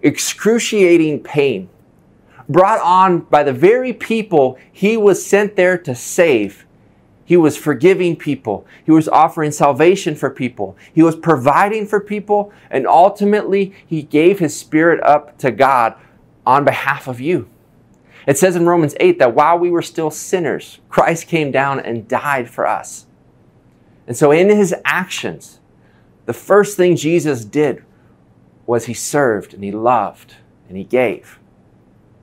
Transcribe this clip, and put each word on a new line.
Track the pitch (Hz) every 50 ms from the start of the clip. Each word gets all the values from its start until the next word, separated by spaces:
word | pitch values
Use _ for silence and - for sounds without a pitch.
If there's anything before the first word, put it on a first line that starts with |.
excruciating | - 147 147 - - - - - - 202 226 233 226 - - 214 190 175 175 170 160 156 147 123
pain, | - - - 147 143 139 117 92 92 - _ _ _ _ _ _ _ _ _ _ _ _ _ - - -
brought | 143 170 185 196 220 202
on | 127 170 180 185 185 190 180 165
by | 151 - - 147 147
the | 139 131
very | 120 147 190 226 254 254 254 233
people | 247 - - 226 226 214 214 180 156 135 127 127 - _ _
he | _ - 185 202 226 226
was | 208 202 185 175 -
sent | - - 196 208 202 208
there | - 180 180 185 175
to | - - 123
save, | 120 - - - - 175 165 139 113 104 95 - - _ _ _ _ _ _ _ _ _ _ _ _ _
he | - 170 175
was | 160 151 -
forgiving | - - 156 143 120 135 180 196 175 185 175 165 160
people. | - 156 139 127 - 113 101 92 - _ - _ _
He | -
was | 160 160 156 -
offering | - 139 156 160 - 170 156 151
salvation | 147 - 165 143 139 123 156 175 196 196 - 175 151
for | 147 - 135
people. | - - 131 120 - - 101 95 92 - _ _
He | _ 160
was | 160 165 156
providing | 160 - 165 160 135 120 143 143 160 196 208 220 220 208 202
for | - 208
people. | 202 - 208 214 196 208 208 208 202 202 - _ _ _
And | - 135 135
ultimately, | 95 107 156 175 202 202 - 202 202 208 208 - - 190 196 196 190 - - _ _
he | 165 156
gave | 143 - - 147 160 180 202 196
his | 170 147 -
spirit | - - - - 156 160 170 160 -
up | - - 143 147 - - _ -
to | - 135
God | 110 101 135 131 139 127 117 113 - - _ _ _ _ _ _ _ _ _
on | 117 127 143 143
behalf | 135 117 - - 139 135 - - 135
of | 123 117
you. | 127 156 180 147 104 - _ _ _ _ _ _ _ _ _ _ _ _ _ - - -
It | 139 -
says | - 190 175 175
in | 170 170
Romans | 175 175 160 143 - -
eight | - 185 175 -
that | 139 120 113
while | 135 147 160 170 175
we | 175 175
were | 175 170
still | 156 - - - 160 156
sinners, | 156 - - - - 185 170 135 101 76 - - - - _ _
Christ | - - - - 170 160 - -
came | - 160 151 139
down | 123 135 139 139 139 135
and | - - 117 117 104 -
died | 127 117 120 147 143 135 120 113
for | - - - -
us. | 107 - - - - - - _ _ _ _ _ _ _ _ _ _ _ _ _ _ _ _ _ _ _ _
And | - 123 -
so | 156 143
in | 147 165 180 202
his | 208 208 202 170 180 - -
actions, | 139 147 175 185 - - - - 107 82 - - - _ _ _ _ _ _ _ _ _ _ _ _ _ _ _
the | - 120
first | - - - 185 208 202 202 - -
thing | 180 180 170
Jesus | 147 143 156 170 175 147 156 139 120 113
did | 104 - 143 151 139 - - - _ _ _ _ _ _ _ _ _ _ _ _ _ _ _ _
was | - 120 117 113
he | 123 117
served | - - - - 147 143 123 110 101 87 - -
and | - 101
he | 98
loved | 101 107 113 123 127 117 101 90 - _ _ _ _ _ _ _ _ _ _ _
and | 90 95
he | 180
gave. | - - 123 127 113 95 - - - - _ _ _ _ _ _ _ _ _ _ _ _ _ _ _ _ _